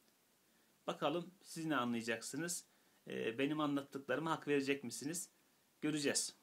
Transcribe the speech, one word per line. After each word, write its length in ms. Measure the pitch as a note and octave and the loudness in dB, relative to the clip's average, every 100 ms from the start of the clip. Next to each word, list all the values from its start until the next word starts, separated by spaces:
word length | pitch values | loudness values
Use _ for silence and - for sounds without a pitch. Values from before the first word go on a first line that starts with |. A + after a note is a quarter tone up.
| _ _ _ _ _ _ _ _ - | _ _ _ _ _ _ _ _ -8
Bakalım 440 | E3+ D3+ E3 F3 - | 0 2 2 -2 -12
siz 220 | - E3 | -12 -6
ne 120 | D#3+ C#3+ | 0 2
anlayacaksınız? 880 | A#2+ A#2 A2 A2+ - C3 E3+ E3+ - _ _ _ - | 2 0 0 -2 -2 -4 -4 -4 -8 _ _ _ -8
E, 300 | B2+ B2 A#2 | -2 -2 0
benim 220 | C#3 D3+ | 0 2
anlattıklarıma 720 | D3+ C#3+ C3 C#3 - C3 D#3+ | 2 0 -2 -8 -2 0 2
hak 180 | D#3 - | 0 2
verecek 360 | C#3+ C3+ C#3 | 2 4 0
misiniz? 440 | A#2+ - C#3 F3 - _ _ _ _ _ | -2 -6 -4 -6 -8 _ _ _ _ _
Göreceğiz. 560 | D3+ D3+ C#3+ A2 - - | -2 2 4 2 0 -6